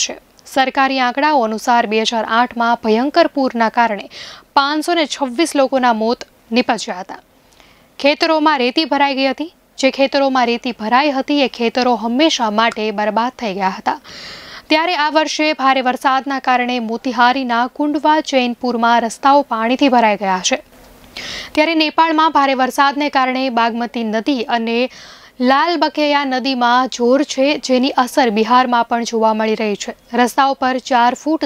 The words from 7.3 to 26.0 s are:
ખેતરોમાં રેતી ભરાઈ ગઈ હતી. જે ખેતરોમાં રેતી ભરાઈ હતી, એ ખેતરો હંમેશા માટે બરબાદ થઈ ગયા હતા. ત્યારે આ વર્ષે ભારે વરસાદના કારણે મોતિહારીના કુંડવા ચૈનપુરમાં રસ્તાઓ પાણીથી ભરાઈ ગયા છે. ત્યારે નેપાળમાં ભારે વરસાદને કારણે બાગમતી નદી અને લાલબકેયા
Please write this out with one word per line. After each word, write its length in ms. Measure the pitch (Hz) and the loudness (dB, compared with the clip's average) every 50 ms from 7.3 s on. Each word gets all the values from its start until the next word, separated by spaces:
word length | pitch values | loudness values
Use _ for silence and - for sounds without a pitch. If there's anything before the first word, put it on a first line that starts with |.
| _ _ _ _ _ _ - _ _ _ _ _ _ - | _ _ _ _ _ _ -20 _ _ _ _ _ _ -2
ખેતરોમાં 640 | - 277 302 - 349 330 320 311 302 311 302 269 240 | 0 0 2 2 0 0 2 2 2 2 2 2 0
રેતી 220 | 247 240 311 320 247 294 | 0 0 0 -2 0 0
ભરાઈ 280 | 277 285 277 277 262 269 | 0 0 0 0 0 0
ગઈ 120 | 269 254 | -2 -2
હતી. 160 | - 294 349 - _ _ _ _ - | -4 -8 -10 -10 _ _ _ _ 0
જે 160 | - 269 - - | 0 0 2 2
ખેતરોમાં 500 | 277 262 - 285 277 269 262 262 240 233 240 | 0 0 2 0 0 2 2 2 0 0 0
રેતી 240 | 233 - 254 220 - 214 | -2 -4 -6 -8 -6 -2
ભરાઈ 340 | 220 240 254 294 302 269 269 | 0 2 2 2 2 0 -2
હતી, 240 | 262 - 294 285 262 | -2 0 0 0 0
એ 100 | 240 - - | 0 -2 -2
ખેતરો 420 | 233 233 - 254 247 247 247 202 214 | -4 -2 0 0 0 0 0 0 -2
હંમેશા 480 | 233 233 254 320 320 302 - 240 214 208 214 226 | -4 0 2 2 2 2 0 -2 -2 0 0 0
માટે 280 | 233 226 226 214 214 208 | 0 0 -2 -6 -4 -4
બરબાદ 500 | 202 208 214 202 214 233 254 - - 247 | -2 -2 -2 0 -2 -2 -2 -6 -6 -8
થઈ 120 | 214 185 202 | -6 -4 -2
ગયા 160 | 190 190 196 214 | -2 -4 -4 -4
હતા. 200 | - - 294 302 - - - - - - - - - - - - - _ | -4 -6 -6 -6 -10 -18 -20 -18 -18 -18 -18 -18 -20 -20 -20 -20 -2 _
ત્યારે 240 | 302 311 330 349 359 | 0 0 2 0 -2
આ 100 | 285 294 302 277 | 0 -2 0 2
વર્ષે 320 | 311 311 294 - - 302 302 311 | 0 0 0 -2 -2 0 -2 0
ભારે 260 | - 262 269 262 269 240 | 0 2 2 2 2 2
વરસાદના 500 | 254 247 247 - 277 262 262 240 277 277 262 - | 0 -2 0 0 0 0 0 0 -2 -6 -4 0
કારણે 320 | 269 254 247 247 240 247 247 | 0 0 0 0 -2 -4 -4
મોતિહારીના 840 | 226 214 226 240 - 269 226 240 240 247 254 269 262 240 233 233 240 262 - - | -4 -4 -6 -6 -4 -6 0 2 2 2 2 0 -2 -2 0 0 -2 -2 -2 -4
કુંડવા 420 | 294 302 294 311 262 311 302 311 311 - | -4 -2 -2 0 2 2 2 2 0 0
ચૈનપુરમાં 720 | - 262 247 240 240 - - 247 240 233 233 233 240 233 233 | 0 0 0 0 -4 -4 -4 -4 -2 0 2 2 2 2 2
રસ્તાઓ 360 | 220 - - - 269 277 285 269 - | -2 -6 0 2 4 4 4 4 0
પાણીથી 400 | 240 220 226 233 254 254 285 269 254 | -2 -2 0 -2 0 2 2 4 4
ભરાઈ 240 | 240 226 214 208 196 | 4 4 4 2 0
ગયા 180 | 208 190 185 185 185 - | 0 -2 -2 -2 -2 -2
છે. 80 | 262 - - _ - - - - - - - - - - - - - - - - - | -4 -4 -6 _ -20 -20 -20 -20 -20 -20 -20 -20 -18 -16 -14 -12 -12 -14 -14 -6 0
ત્યારે 200 | 302 302 320 330 | 0 0 2 2
નેપાળમાં 580 | 311 311 302 - - 320 330 320 311 311 320 - | 0 0 0 2 2 2 2 4 2 2 2 2
ભારે 180 | 294 277 269 269 254 | 2 2 2 2 0
વરસાદને 480 | 262 254 - - 277 277 262 285 294 285 - | 0 -2 2 2 2 2 2 0 -2 0 0
કારણે 260 | 277 254 254 254 262 262 269 233 233 | 0 0 0 0 -2 -2 -2 0 0
બાગમતી 460 | 226 233 220 233 240 233 - 247 233 | 0 0 0 -4 -6 -6 -6 -6 -4
નદી 400 | 220 208 226 220 302 285 247 220 - 233 | -2 -4 -2 -2 -2 -2 -2 -2 -2 -2
અને 220 | 233 226 226 233 233 247 254 - - - - - - - - _ - 254 247 | -2 -2 -2 -2 -2 -2 -2 -6 -12 -20 -20 -20 -20 -20 -20 _ -2 0 2
લાલબકેયા 720 | 269 277 311 339 349 302 311 311 - - | 2 2 2 0 0 0 0 0 0 0